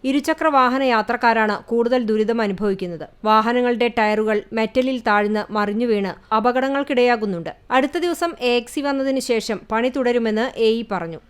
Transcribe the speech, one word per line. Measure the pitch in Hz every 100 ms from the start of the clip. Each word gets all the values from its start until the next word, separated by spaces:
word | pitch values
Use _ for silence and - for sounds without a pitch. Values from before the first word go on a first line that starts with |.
| 262
ഇരുചക്ര | 277 320 311 320 277
വാഹന | 254 254 269
യാത്രക്കാരാണ് | 226 214 240 240 226 214 202 -
കൂടുതൽ | 233 233 254 220
ദുരിതം | 214 220 233
അനുഭവിക്കുന്നത്. | 208 185 208 190 180 165 156 _ 214
വാഹനങ്ങളുടെ | 214 220 247 247 240 240 233
ടയറുകൾ | 214 214 214 208 - 220
മെറ്റലിൽ | 220 254 262 254 226
താഴ്ന്ന് | 208 208 214 208 208
മറിഞ്ഞു | 208 208 240
വീണ് | 208 196 - - 220
അപകടങ്ങൾക്കിടയാകുന്നുണ്ട്. | 233 247 269 277 277 254 247 240 208 175 165 - - 254
അടുത്ത | 285 349
ദിവസം | 349 339 349 330 247
എ | 240
എക്സ് | 240 -
സി | 285
വന്നതിന് | 277 269 269 247
ശേഷം | 226 - 208 -
പണി | 220 247 269
തുടരുമെന്ന് | 240 240 226 214 247 - 226
എ | 226
ഇ | 226
പറഞ്ഞു. | 190 165 160 _